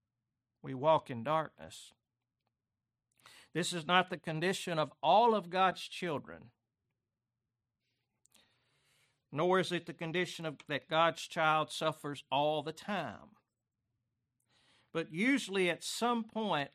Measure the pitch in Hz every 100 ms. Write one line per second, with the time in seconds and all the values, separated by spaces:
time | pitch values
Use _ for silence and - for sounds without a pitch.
0 | _ _ _ _ _ _ 147 131 147 151
1 | - 120 117 160 147 - 78 - - _
2 | _ _ _ _ _ _ _ _ _ _
3 | _ _ - - - 156 175 180 151 180
4 | 185 165 - 156 180 185 - 160 147 -
5 | 151 190 233 214 175 185 185 180 - -
6 | 175 139 - 82 104 _ _ _ _ _
7 | _ _ _ _ _ _ _ _ _ _
8 | _ _ _ _ _ _ _ _ _ _
9 | _ _ _ 139 175 185 170 175 170 156
10 | 165 170 175 - 160 139 - 139 - 160
11 | 165 156 - - 156 156 151 - 160 151
12 | 147 139 - 139 147 151 143 156 - 202
13 | 139 92 71 _ _ _ _ _ _ _
14 | _ _ _ _ _ _ _ _ _ 165
15 | 160 156 240 277 - 196 180 160 - -
16 | 240 240 220 220 214 156 139